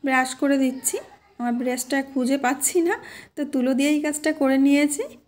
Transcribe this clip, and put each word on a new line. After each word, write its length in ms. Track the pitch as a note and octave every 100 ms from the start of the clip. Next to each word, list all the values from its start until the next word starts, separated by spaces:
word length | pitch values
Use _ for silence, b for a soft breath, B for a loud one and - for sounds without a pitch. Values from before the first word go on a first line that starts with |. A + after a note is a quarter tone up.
ব্রাশ 260 | C4+ C4 B3+ -
করে 180 | C#4+ C#4
দিচ্ছি। 340 | C4 C4 - A4+ - - _ -
আমার 140 | A#3+ A#3+
ব্রাশটা 380 | B3+ B3 - C#4 C4+
খুঁজে 240 | C4+ B3 C#4
পাচ্ছি 340 | B3 C#4 - F#4 E4+
না, 80 | A#4 B B B -
তো 60 | D4
তুলো 180 | C4+ B3+ C4
দিয়ে 120 | C#4+
এই 60 | D4+
কাজটা 260 | D4+ D4+ D#4 D#4
করে 160 | C4+ C4+ C#4
নিয়েছি। 360 | C#4+ D4 D4 C5+ -